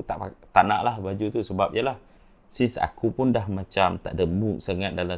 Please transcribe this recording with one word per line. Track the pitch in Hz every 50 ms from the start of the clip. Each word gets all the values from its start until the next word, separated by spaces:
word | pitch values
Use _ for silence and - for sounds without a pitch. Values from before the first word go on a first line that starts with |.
| -
tak, | - - - 98 98 - - - - -
tak | 95 90
nak | 101 107 95
lah | 101 120 117
baju | 110 95 95 98 101 107
tu | 104 101 117 104
sebab | - 98 92 98 - -
je | 110 120
lah. | 135 123 - - - - - - - - - -
Since | - - - 127 113 - -
aku | 85 85 - - - 113
pun | - - 131 127 120
dah | 117 101 101
macam | 98 95 95 - - 98 95 90 90 82
tak | - - -
ada | 87 90
mood | 82 85 98 110 110 90 - -
sangat | - 92 90 98 95 82
dalam | 87 90 90 90